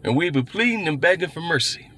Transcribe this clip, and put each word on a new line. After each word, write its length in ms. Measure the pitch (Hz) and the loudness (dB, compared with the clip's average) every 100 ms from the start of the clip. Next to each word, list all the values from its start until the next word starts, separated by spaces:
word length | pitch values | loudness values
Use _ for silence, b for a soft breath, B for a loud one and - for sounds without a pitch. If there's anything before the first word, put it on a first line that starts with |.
And 140 | - 127 | 0 0
we 120 | 175 | 2
be 140 | 139 | 0
pleading 460 | 123 196 240 226 165 | -2 0 0 0 -2
and 100 | 147 | 2
begging 300 | 165 180 175 | 2 2 -2
for 100 | 160 | -6
mercy. 500 | 170 147 - - - | -2 0 0 -4 -14